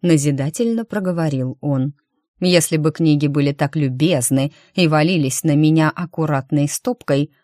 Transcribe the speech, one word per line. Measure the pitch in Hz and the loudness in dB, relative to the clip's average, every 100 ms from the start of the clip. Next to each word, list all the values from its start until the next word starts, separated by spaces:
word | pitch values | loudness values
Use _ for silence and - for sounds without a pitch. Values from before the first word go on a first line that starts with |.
назидательно | 175 156 147 139 139 - 233 226 | 0 2 2 -2 -4 -2 -2 -2
проговорил | 226 202 185 170 160 139 127 - | -4 -6 -4 -2 -2 -2 -4 -6
он. | 147 139 135 - _ _ _ - | -4 -2 -2 -6 _ _ _ -4
«Если | 180 175 - 160 | 2 2 2 0
бы | 151 | 0
книги | 151 165 147 147 | 0 2 2 2
были | 143 143 | 0 0
так | 139 143 160 | 0 -2 -2
любезны | 143 127 156 156 117 135 143 - _ | -2 0 0 0 0 0 -2 -6 _
и | - 170 | 0 2
валились | 151 156 185 135 - | 4 2 0 -2 -2
на | 160 147 | 0 2
меня | 156 160 156 | 4 4 2
аккуратной | - 175 - 156 143 - 147 147 | -2 -8 -6 -2 -2 -2 -2 -2
стопкой, | - - 240 - 139 147 _ | -4 -6 -6 -2 -2 -2 _